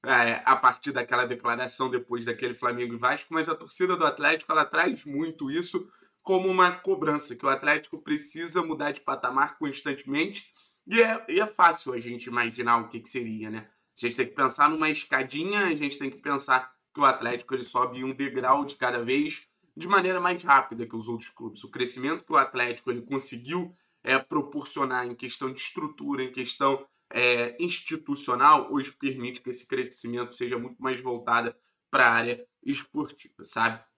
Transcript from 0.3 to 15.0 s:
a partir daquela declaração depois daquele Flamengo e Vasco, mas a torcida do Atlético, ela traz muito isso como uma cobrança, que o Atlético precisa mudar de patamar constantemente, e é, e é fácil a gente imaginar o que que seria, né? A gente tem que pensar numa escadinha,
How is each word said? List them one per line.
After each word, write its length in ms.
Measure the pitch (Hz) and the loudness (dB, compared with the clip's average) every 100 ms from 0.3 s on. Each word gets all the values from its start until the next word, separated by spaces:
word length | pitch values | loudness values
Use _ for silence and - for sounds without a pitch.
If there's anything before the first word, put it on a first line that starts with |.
| 113 | 2
a 100 | - | 2
partir 380 | 131 127 - 143 | 6 4 2 -4
daquela 320 | 131 117 123 | -4 0 0
declaração 640 | 120 123 120 120 127 - 131 | 0 -2 -2 -2 -4 -2 0
depois 340 | 123 123 120 | -2 -4 -4
daquele 300 | 117 113 123 | -4 -4 -4
Flamengo 400 | 117 123 120 120 | -2 -2 -2 -4
e 40 | 120 | 0
Vasco, 360 | 127 147 - | 0 0 -2
mas 140 | 160 156 | -2 -2
a 80 | - | -4
torcida 400 | - - 185 175 | -8 -2 0 2
do 100 | 156 | 2
Atlético, 460 | - 147 156 - | 2 0 0 0
ela 120 | 156 | 0
traz 400 | 147 156 180 - | 2 2 0 -2
muito 460 | 147 139 160 156 135 | -6 -4 -4 -6 -4
isso 400 | 160 175 180 - _ _ _ | -4 -2 -6 -8 _ _ _
como 260 | - 185 190 | 0 2 4
uma 240 | 185 180 | 4 4
cobrança, 640 | 175 190 190 156 147 - - | 4 -2 0 0 -2 -4 -4
que 100 | 135 | -2
o 20 | |
Atlético 500 | 135 147 151 - 160 | 0 2 0 -2 -14
precisa 600 | - 147 - 160 170 175 | -4 -4 -4 -10 -2 -2
mudar 280 | 160 147 147 | -2 -2 -4
de 100 | 139 | -4
patamar 580 | - 135 123 135 147 - | -6 -4 0 2 0 0
constantemente, 920 | 151 135 147 135 135 143 190 - - _ _ _ - | -6 -4 -6 -6 -4 -2 -2 -4 -16 _ _ _ 0
e 140 | 226 | 4
é, 240 | 226 226 - | 4 2 0
e 120 | 294 | 0
é 60 | 214 | 0
fácil 460 | - - - - | 6 6 6 -6
a 60 | 123 | -6
gente 280 | 117 120 120 | -8 -10 -4
imaginar 520 | 120 117 117 120 117 | -2 -2 -2 2 2
o 100 | 113 | 2
que 120 | 117 | -12
que 80 | 117 | -8
seria, 400 | 127 113 110 107 | -8 -6 -6 -8
né? 200 | 110 110 _ _ - | -10 -12 _ _ -6
A 100 | 131 | -4
gente 100 | 131 | -2
tem 100 | 123 | -2
que 80 | |
pensar 340 | - 131 139 147 | 2 0 4 4
numa 220 | 156 156 | 4 0
escadinha, 760 | 151 | 0